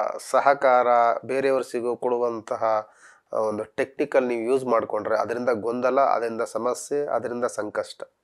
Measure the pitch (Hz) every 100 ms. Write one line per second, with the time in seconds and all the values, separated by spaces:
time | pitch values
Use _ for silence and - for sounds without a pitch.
0 | 104 - - 131 139 139 135 123 120 120
1 | 117 - 113 131 135 135 123 123 120 117
2 | 123 120 120 113 107 117 113 107 107 _
3 | - - _ 113 110 104 107 - 131 -
4 | 143 135 127 117 113 135 127 117 107 107
5 | 104 107 107 117 123 113 110 123 127 131
6 | 135 113 117 113 117 110 120 120 - 143
7 | 143 123 117 120 120 - 104 107 107 -
8 | - _